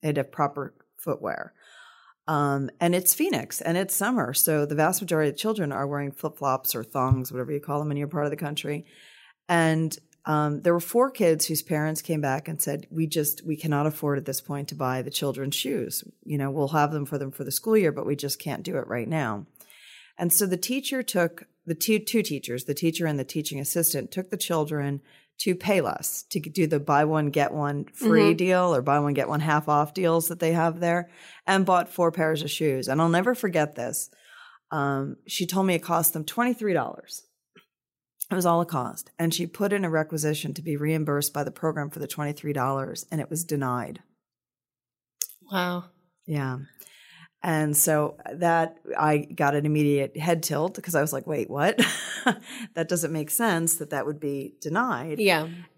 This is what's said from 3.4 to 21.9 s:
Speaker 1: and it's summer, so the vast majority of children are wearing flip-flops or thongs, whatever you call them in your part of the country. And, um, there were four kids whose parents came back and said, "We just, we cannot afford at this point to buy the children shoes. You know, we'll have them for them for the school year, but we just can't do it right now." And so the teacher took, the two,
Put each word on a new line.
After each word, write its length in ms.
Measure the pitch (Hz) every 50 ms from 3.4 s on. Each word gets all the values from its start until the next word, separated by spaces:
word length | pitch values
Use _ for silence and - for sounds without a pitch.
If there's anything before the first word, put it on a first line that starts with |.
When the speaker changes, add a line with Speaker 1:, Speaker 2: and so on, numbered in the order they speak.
| - - - -
Speaker 1:
and 160 | - - 165
it's 180 | 175 196 190 -
summer, 380 | - 196 214 254 240 151 113 135
so 300 | - - - 156 151 147
the 80 | 147 156
vast 260 | 147 156 160 185 180 208
majority 280 | 170 170 156 156 151
of 60 | 139
children 360 | - - 214 220 214 180 147 139
are 140 | - 139
wearing 260 | 139 143 143 143 139 139
flip-flops 640 | - - 156 151 - 143 139 131 131 - - -
or 100 | 123 110
thongs, 480 | - - 139 127 131 131 131 127 127 123
whatever 200 | 127 127 127 151
you 80 | 143
call 200 | 147 - 143 147
them 100 | 151 151
in 60 | 143
your 120 | 143 143 147
part 160 | 151 160 147
of 60 | 147
the 60 | 143
country. 500 | 147 170 147 151 147 - - 147 147 170 _ _ - - - - - - - _ _ _ _
And, 480 | 180 170 165 160 160 160 160 156 - - _ _ _ _ _
um, 360 | 160 156 151 151 147 147 147 -
there 100 | 175 170
were 80 | 175
four 300 | 170 - - 233 247 269
kids 340 | 262 - 214 170 160 156 -
whose 160 | - 160 147 -
parents 380 | - - 151 151 156 156 156
came 220 | - - 165 156 147
back 260 | 139 131 139 147 -
and 120 | 160 151 -
said, 240 | - 143 156 - -
"We 160 | - 160 160
just, 380 | 160 151 165 147 147 - - -
we 120 | 160 156 147
cannot 280 | - 160 147 143 147
afford 300 | 156 151 - - 147 143
at 80 | 139 135
this 160 | - 131 -
point 280 | - - 143 143 143 -
to 60 | -
buy 280 | 127 135 127 127 131 123
the 80 | 139
children 400 | - - - 143 131 123 135 135
shoes. 520 | 147 - - 262 285 208 117 - - - - - - _ _
You 140 | - 147 143
know, 120 | 139 139
we'll 180 | 139 156 147 139
have 240 | 156 156 147 147 156
them 120 | 151 143
for 140 | 139 - 143
them 120 | 143 135
for 140 | 135 - 143
the 80 | 131 135
school 240 | - - 226 220
year, 160 | 220 196 160 143
but 140 | 143 -
we 100 | 107 143
just 220 | 143 - 143 135 -
can't 240 | - 165 139 - -
do 160 | 165 - 147
it 80 | -
right 200 | - - 120 117 -
now." 360 | 160 160 143 117 107 104 - - _ _ - _ - - - - - - - - _
And 160 | _ 175 175 165
so 140 | - 208
the 100 | 190 185
teacher 460 | 180 185 - 247 269 277 - 277 262 254
took, 420 | - - 196 175 165 170 - - _ _ _ _
the 80 | - 165
two, 240 | 160 - -